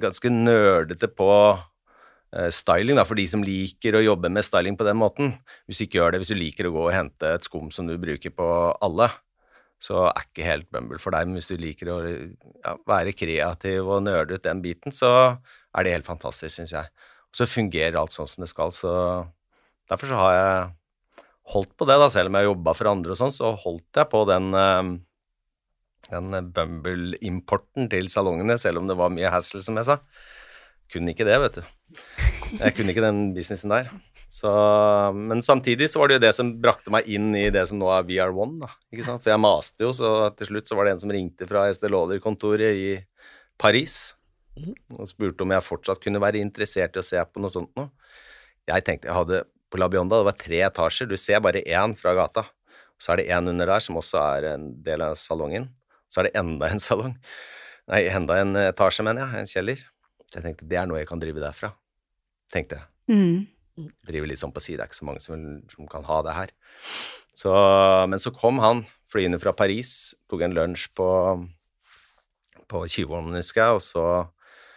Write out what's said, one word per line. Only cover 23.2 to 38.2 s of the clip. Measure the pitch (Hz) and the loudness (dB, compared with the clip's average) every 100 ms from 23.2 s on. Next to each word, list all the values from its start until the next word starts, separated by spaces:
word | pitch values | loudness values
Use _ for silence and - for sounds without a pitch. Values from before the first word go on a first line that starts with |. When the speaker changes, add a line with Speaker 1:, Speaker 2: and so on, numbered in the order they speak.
| 131 | -2
Speaker 1:
så | 139 117 104 | -2 -4 -4
holdt | 90 85 _ - | -6 -8 _ 0
jeg | 151 | 2
på | 110 101 | 2 4
den, | 92 95 | 2 2
eh, | 95 98 92 92 87 87 _ _ _ _ _ _ _ _ _ - | 2 4 2 0 -8 -12 _ _ _ _ _ _ _ _ _ -12
den | 90 92 95 90 | -10 -6 -6 -6
Bumble-importen | 87 82 82 80 90 87 - 104 90 - 101 _ 139 117 | -4 -4 -6 -6 -6 -6 -8 -8 -8 -2 -4 _ -6 -2
til | 95 98 | -2 -2
salongene, | 107 98 82 107 117 | 0 0 0 0 0
selv | 101 85 | 0 -2
om | 95 | -4
det | 90 | 0
var | 90 | 0
mye | 87 90 | 0 0
hassle, | 90 - 98 | 0 -2 -6
som | 101 110 | -6 -4
jeg | 120 | 0
sa. | 143 _ - - - - - - _ _ | 0 _ -20 -20 -20 -20 -20 -20 _ _
Kunne | 87 85 | -6 -4
ikke | 80 107 | 0 4
det, | 123 | 4
vet | 135 87 | 2 -4
du. | - _ _ - - - - - - 214 | -18 _ _ -20 -20 0 0 0 -10 0
Jeg | 107 113 | 0 2
kunne | 101 | -2
ikke | 101 | 2
den | 110 104 101 90 | 0 0 -2 -4
businessen | 85 101 104 | -6 -6 0
der. | 113 123 196 _ - - | -2 -2 -14 _ -20 -18
Så, | - 107 104 104 104 104 104 101 | -6 0 4 6 6 6 4 2
men | 101 110 113 | -2 -4 -2
samtidig | - 135 127 120 151 | 4 4 4 0 2
så | 156 | 4
var | 143 | 4
det | 135 | 6
jo | |
det | 113 | 6
som | 107 120 117 | 4 0 2
brakte | 120 - - | 2 0 0
meg | 110 113 | -2 0
inn | 101 107 104 | -2 0 0
i | 104 | 2
det | 98 90 | 2 0
som | 101 | -2
nå | 92 | 2
er | 95 90 | 2 0
V | 92 | -2